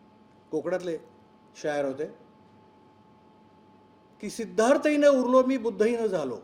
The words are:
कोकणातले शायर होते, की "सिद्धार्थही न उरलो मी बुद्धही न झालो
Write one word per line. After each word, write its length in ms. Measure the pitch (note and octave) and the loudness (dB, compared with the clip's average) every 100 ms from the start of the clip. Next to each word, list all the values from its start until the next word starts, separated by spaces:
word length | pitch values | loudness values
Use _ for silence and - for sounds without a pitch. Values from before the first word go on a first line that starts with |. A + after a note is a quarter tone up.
| - - _ _ - | -20 -20 _ _ -10
कोकणातले 460 | D#3 D#3 F3+ F3+ D#3+ - - _ _ - - | -8 -4 -6 -6 -10 -12 -20 _ _ -20 -10
शायर 240 | D#3 D3 C#3 | -6 -4 -4
होते, 200 | C3+ F3+ - - - - - - _ - _ - _ _ - - - - - _ _ _ - | -6 -10 -12 -20 -20 -20 -20 -20 _ -20 _ -20 _ _ -20 -20 -20 -20 -20 _ _ _ -16
की 80 | G3+ | -14
"सिद्धार्थही 680 | - G3 F3+ A#3 D4 D4+ D4 | -10 -6 0 2 4 2 4
न 80 | C#4+ | 6
उरलो 380 | C4 A#3+ C4 | 4 4 2
मी 140 | C4 C4 | 2 0
बुद्धही 400 | A3+ F#3+ A3 A#3 | -2 0 0 0
न 80 | A3 | -2
झालो 320 | F3+ C3+ G#2 | -2 -4 -8